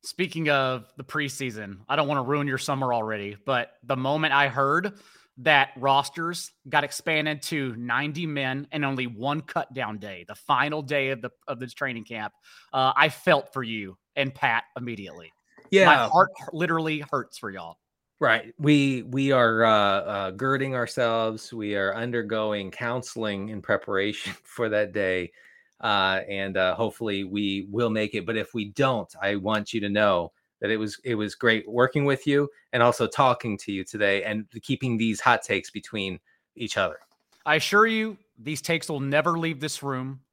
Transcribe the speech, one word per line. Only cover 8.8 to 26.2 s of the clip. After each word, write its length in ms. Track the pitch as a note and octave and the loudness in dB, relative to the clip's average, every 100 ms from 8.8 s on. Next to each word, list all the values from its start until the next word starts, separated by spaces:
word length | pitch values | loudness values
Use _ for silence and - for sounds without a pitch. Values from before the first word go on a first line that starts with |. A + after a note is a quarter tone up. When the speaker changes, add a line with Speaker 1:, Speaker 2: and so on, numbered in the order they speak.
Speaker 1:
only 240 | C#3 C3+ B2 | -2 -2 -4
one 320 | A2 B2+ D3 | -4 -4 -4
cut 340 | D3+ F3 C#3+ | -4 -6 -6
down 240 | C3 A2 G#2+ | -6 -8 -8
day, 260 | G2+ F#2 F2 | -12 -14 -16
the 60 | G#2 | -18
final 440 | - C3+ D3 D3+ | 0 2 2 -2
day 300 | C#3 C#3+ C3+ | -2 -2 0
of 120 | C3 | -4
the, 80 | A#2+ _ - | -8 _ -12
of 100 | B2 | -10
this 160 | B2+ | -10
training 300 | - C#3 A#2 | -8 -6 -6
camp, 280 | G#2 A#2 G#2+ _ _ - _ | -10 -8 -8 _ _ -20 _
uh, 200 | C3+ C3 | 0 2
I 140 | C3+ D3+ | 4 4
felt 440 | - - D3+ - | 4 2 2 2
for 120 | C3+ | -8
you 340 | A#2+ A2 G2 F#2+ _ | -6 -6 -8 -14 _
and 180 | - C3+ | -4 -4
Pat 320 | C3 C#3 A2+ - - | 0 0 0 -2 -10
immediately. 560 | B2 A2 F#2+ D#2+ E2 _ _ - - | -8 -8 -10 -14 -20 _ _ -20 2
Speaker 2:
Yeah. 140 | F#3+ F#3 | 6 8
Speaker 1:
My 100 | D3 | 8
heart 340 | A2+ E3 F#3+ - - | 6 6 4 2 -12
literally 500 | D#3+ E3+ E3 D#3+ D3+ C#3+ | -4 -2 0 -2 -4 -4
hurts 260 | C#3 - - | -4 -6 -10
for 140 | A2 | -10
y'all. 280 | F#2+ E2 E2 _ _ _ _ | -10 -14 -16 _ _ _ _
Speaker 2:
Right. 340 | C3+ A2+ A2 - | 2 2 0 -4
We, 440 | D3 D3 C#3 B2+ | 4 4 4 0
we 300 | A#2 B2+ C3+ | -4 -2 2
are, 320 | C3 A#2+ A2+ | 4 4 6
uh, 60 | A2+ | 6
uh, 600 | G#2+ G2+ G2 G2 G2+ F#2+ | 6 4 2 0 -4 -4
girding 460 | F#2+ C3 C3+ C3+ C3 | -4 -2 -2 -2 -2
ourselves. 760 | A#2 - A#2 A2+ A2 A2 - | -4 0 0 2 0 -4 -10
We 220 | A#2 G#2 | -8 -4
are 220 | G2+ G2 G2+ | -2 -2 -2
undergoing 720 | A#2+ A#2+ G#2+ A2 G#2+ G#2 F#2+ | -2 -4 -2 -2 -2 -2 -6
counseling 800 | - A#2+ B2 A#2+ - A2 G2 G2+ | -6 -4 -4 -6 -6 -4 -4 -6
in 120 | G#2+ | -10
preparation 720 | - G#2 - G2 G2+ G#2 - - | -2 -2 0 -2 -2 -4 -10 -12
<laughs> 60 | |
for 240 | _ - A2+ | _ -4 0
that 240 | G#2+ G#2 | 0 0
day. 400 | G2+ F#2+ F#2 F2 _ - _ _ _ | 0 0 0 -4 _ -20 _ _ _
Uh, 400 | A2+ G2+ F#2+ F#2+ | 0 2 2 0